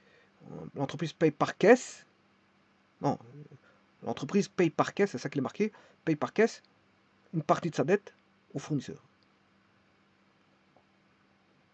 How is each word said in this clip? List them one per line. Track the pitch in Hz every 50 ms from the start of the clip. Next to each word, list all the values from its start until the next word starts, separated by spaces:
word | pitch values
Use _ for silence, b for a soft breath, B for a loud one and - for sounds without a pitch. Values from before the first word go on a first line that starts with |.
| b b b b b b b _ - - - 78 160 151 -
L'entreprise | - 139 - - 147 170 151 -
paye | - 170 156
par | 147 - 139 - -
caisse. | - - 190 254 247 - - - - - _ _ _ _ _ _ _ _ _ _ _ _ _ _ _ _ _ _ _
Non. | 170 143 113 - 113 123 123 147 147 - 139 - b b b b b _ _ _
L'entreprise | - 113 113 - - 143 - 202 180 -
paye | _ - 180 165
par | - - 135 -
caisse, | - - 202 196
c'est | - 123
ça | - 143
qui | - 143
est |
marqué. | 131 113 - - 208 208 b b b b b _ _
Paye | - 160
par | 147 127 120 -
caisse | - 220 226 - - - _ _ _ _ _ _ _ _ _ _ _ _ _
une | - 160
partie | 147 - 175 - - 165
de | -
sa | - 139
dette | 147 196 208 - - - _ _ _ _ _ _ _
au | - 143
fournisseur. | - - 151 135 - - - - - _ _ _ _ _ _ _ _ _ _ _ _ _ _ _ _ _ _ _ _ _ _ _ _ _ _ _ _ _ _ _ _ _ _ - _ _ _ _ _ _ _ _ _ _ _ _ _ _ _ _ _ _